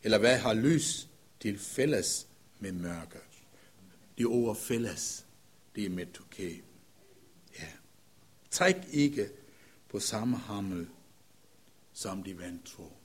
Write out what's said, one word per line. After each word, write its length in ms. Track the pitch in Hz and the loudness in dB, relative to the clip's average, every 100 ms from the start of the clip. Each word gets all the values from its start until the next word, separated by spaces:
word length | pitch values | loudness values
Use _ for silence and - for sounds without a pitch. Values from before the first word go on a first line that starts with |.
Eller 160 | 113 107 | 6 6
hvad 200 | 113 127 | 8 6
har 160 | 123 | 4
lys 540 | 110 131 160 - - - - - - | 4 6 4 2 -4 -8 -20 -20 -6
til 180 | 107 101 | -4 -4
fælles 680 | - - 139 123 87 - - - - - | -6 0 2 2 0 -4 -6 -20 -20 -10
med 120 | 98 | -6
mørke?" 460 | 90 87 85 80 - - - - - - - - - - - | -4 -4 -6 -10 -16 -20 -20 -20 -20 -20 -20 -20 -20 -20 -2
Det 80 | 117 | 2
ord 300 | 120 117 107 | 2 2 -2
fælles, 720 | - 117 113 - - - - - - - - | -2 -2 -2 -4 -6 -8 -14 -20 -20 -20 -14
det 100 | - | -6
er 60 | 101 | -4
med 160 | 90 87 | -4 -6
toke. 560 | - - - 90 82 - - - - - - - - - - | -12 -20 -10 -10 -10 -16 -20 -20 -20 -20 -20 -20 -20 -20 -16
Ja. 80 | - - - - - - - - - | -16 -16 -20 -20 -20 -20 -20 -20 -8
"Træk 260 | - 185 185 - | 4 4 4 0
ikke 360 | 147 143 143 98 - - - - - - | 4 4 2 -4 -6 -20 -20 -20 -20 -8
på 120 | 101 | -4
samme 360 | - 110 117 123 | -2 -2 0 -2
hammel 520 | 120 101 98 90 85 - - - - - - - - - - | -4 -6 -4 -4 -8 -14 -20 -20 -20 -20 -20 -20 -20 -20 -20
som 300 | - - 95 | -10 -8 -6
de 160 | 92 87 | -8 -10
vantro." 540 | 90 87 - - 80 - | -10 -12 -14 -18 -18 -20